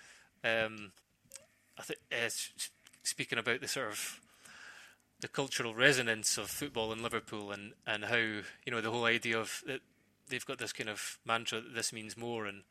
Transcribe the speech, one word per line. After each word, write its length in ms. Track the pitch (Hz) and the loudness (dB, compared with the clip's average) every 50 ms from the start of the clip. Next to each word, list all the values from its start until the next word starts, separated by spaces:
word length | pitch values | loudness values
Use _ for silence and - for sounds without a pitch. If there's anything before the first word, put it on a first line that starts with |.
| - - - - - - _ _ - | -20 -20 -20 -20 -20 -20 _ _ 2
um, 480 | 117 113 113 110 110 110 107 104 98 - - - _ _ _ _ - - - - _ _ _ _ _ - - | 4 4 4 4 2 -2 -6 -12 -14 -16 -18 -20 _ _ _ _ -18 -18 -18 -18 _ _ _ _ _ -16 -12
I 60 | - | -8
think, 160 | - - - _ - | -8 -8 -8 _ -4
uh, 140 | - 120 117 | -2 0 0
s-, 260 | 110 - - - - - - | 0 0 -2 -4 -6 -4 -6
s-, 120 | - - - _ - - - - - | -8 -8 -8 _ -20 -20 -14 -6 -4
speaking 340 | - - - 135 - 135 117 | -2 -2 -2 -2 -2 0 0
about 240 | 110 120 117 113 | 2 2 2 2
the 60 | 135 107 | 0 -2
sort 220 | - 143 127 107 | -2 -2 -2 -2
of 300 | 104 - - - - - - - - - - - - - - - - - - - - _ _ _ _ - | -2 -4 -4 -6 -6 -10 -16 -20 -20 -20 -20 -20 -20 -18 -18 -18 -18 -18 -18 -20 -20 _ _ _ _ -12
the 80 | - 120 | -12 -6
cultural 460 | - - 139 135 - - 127 117 110 | -2 -2 0 0 0 -2 -2 0 4
resonance 640 | 113 127 143 143 127 123 117 110 107 104 - - - | 8 8 8 10 8 6 2 2 2 2 0 0 0
of 100 | 104 95 | 0 -4
football 440 | - - 147 143 131 120 110 110 | -4 -4 -4 -2 0 0 0 0
in 100 | 110 110 | 0 -2
Liverpool 500 | 117 117 113 110 - - 117 107 104 101 | -2 -2 -2 -2 -4 -4 -8 -6 -6 -6
and, 200 | 101 101 101 110 - - - 120 | -6 -8 -8 -12 -16 -10 -4 -2
and 180 | 110 104 107 | -2 -2 0
how, 120 | 101 120 117 | 4 4 4
you 520 | 113 110 107 104 92 - - - - 131 | 4 4 2 -2 -4 -8 -10 -12 -6 -4
know, 120 | 120 113 | -2 0
the 100 | 107 113 | 0 0
whole 140 | 113 120 117 | 0 2 4
idea 340 | 117 117 117 117 120 113 113 | 4 4 4 4 2 2 2
of 240 | 110 - - - - | 0 -2 -4 -6 -6
that 160 | 147 135 139 - _ _ _ _ _ _ _ _ - | -6 -8 -8 -8 _ _ _ _ _ _ _ _ -6
they've 180 | 127 123 - | -6 -6 -4
got 140 | - 135 - | -4 -6 -6
this 140 | 117 107 - | -4 -6 -4
kind 180 | - 117 110 | -4 -4 -4
of 260 | 104 95 - - - - - | -4 -6 -6 -8 -8 -6 -2
mantra 340 | 120 113 113 117 - 117 110 | 2 2 2 2 0 -4 -4
that 140 | 117 120 123 | -4 -4 -4
this 180 | 117 110 - | -4 -2 -2
means 240 | - 113 110 107 104 | -4 -4 -8 -8 -8
more 300 | 117 117 120 117 113 107 | -6 -4 -4 -2 -2 -2
and, 160 | 101 98 98 95 _ | -4 -6 -8 -12 _